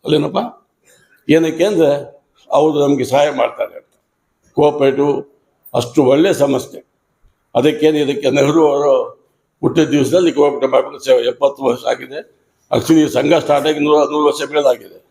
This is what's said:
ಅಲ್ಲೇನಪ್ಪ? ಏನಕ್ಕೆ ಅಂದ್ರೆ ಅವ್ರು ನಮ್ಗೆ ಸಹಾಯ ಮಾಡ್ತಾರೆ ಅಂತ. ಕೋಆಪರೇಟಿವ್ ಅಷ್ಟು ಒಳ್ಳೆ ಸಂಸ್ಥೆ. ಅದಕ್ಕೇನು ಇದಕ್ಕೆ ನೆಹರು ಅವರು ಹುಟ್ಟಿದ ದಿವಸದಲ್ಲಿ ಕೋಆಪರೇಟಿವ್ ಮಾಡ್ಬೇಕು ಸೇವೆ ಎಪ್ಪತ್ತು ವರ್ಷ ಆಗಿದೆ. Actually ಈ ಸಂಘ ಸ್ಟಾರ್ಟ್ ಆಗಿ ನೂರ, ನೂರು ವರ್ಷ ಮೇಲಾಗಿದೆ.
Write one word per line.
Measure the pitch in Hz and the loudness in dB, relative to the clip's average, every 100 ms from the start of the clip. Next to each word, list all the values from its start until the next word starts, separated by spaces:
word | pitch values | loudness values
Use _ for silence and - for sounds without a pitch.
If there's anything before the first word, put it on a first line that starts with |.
ಅಲ್ಲೇನಪ್ಪ? | - 147 151 196 240 - _ _ _ _ _ _ - | 0 -2 0 -4 -8 -12 _ _ _ _ _ _ 0
ಏನಕ್ಕೆ | 156 160 160 | 2 2 0
ಅಂದ್ರೆ | 190 185 151 143 - - _ _ _ | -2 2 2 0 -6 -20 _ _ _
ಅವ್ರು | - 156 147 | 0 2 2
ನಮ್ಗೆ | 143 139 | 0 0
ಸಹಾಯ | 120 135 147 | 0 0 0
ಮಾಡ್ತಾರೆ | 135 120 - - | 0 -4 -4 -10
ಅಂತ. | - _ _ _ _ _ _ _ | -10 _ _ _ _ _ _ _
ಕೋಆಪರೇಟಿವ್ | - 147 147 139 139 147 139 - _ _ _ - | 0 0 2 0 2 -2 -2 -8 _ _ _ -6
ಅಷ್ಟು | 123 120 156 | -6 -2 0
ಒಳ್ಳೆ | 131 139 190 | 2 4 2
ಸಂಸ್ಥೆ. | 156 139 131 - - _ _ _ _ _ _ _ | 2 0 -2 -6 -18 _ _ _ _ _ _ _
ಅದಕ್ಕೇನು | 117 139 151 151 151 | 0 0 2 0 0
ಇದಕ್ಕೆ | 139 143 139 | -2 -2 -2
ನೆಹರು | 139 139 160 151 | 0 2 2 2
ಅವರು | 143 147 131 - - _ _ _ _ | 2 0 0 -2 -12 _ _ _ _
ಹುಟ್ಟಿದ | - 160 147 | -2 0 0
ದಿವಸದಲ್ಲಿ | 143 123 170 175 | 0 0 2 0
ಕೋಆಪರೇಟಿವ್ | 143 147 143 131 | 2 0 0 0
ಮಾಡ್ಬೇಕು | 131 131 139 | 0 -2 -8
ಸೇವೆ | 135 127 117 | 2 2 2
ಎಪ್ಪತ್ತು | 123 139 139 | -2 -2 -2
ವರ್ಷ | 135 123 | -4 -2
ಆಗಿದೆ. | 120 123 127 147 - _ _ _ _ | -4 -6 -8 -14 -16 _ _ _ _
Actually | 120 120 160 | -4 2 2
ಈ | 151 | 2
ಸಂಘ | - 143 | 0 0
ಸ್ಟಾರ್ಟ್ | 160 143 143 147 | 0 2 0 0
ಆಗಿ | 151 | -2
ನೂರ, | 147 151 143 | 0 0 0
ನೂರು | 151 | 0
ವರ್ಷ | 147 - 135 | 0 -2 -4
ಮೇಲಾಗಿದೆ. | 151 139 123 131 - _ | 0 0 -2 -8 -20 _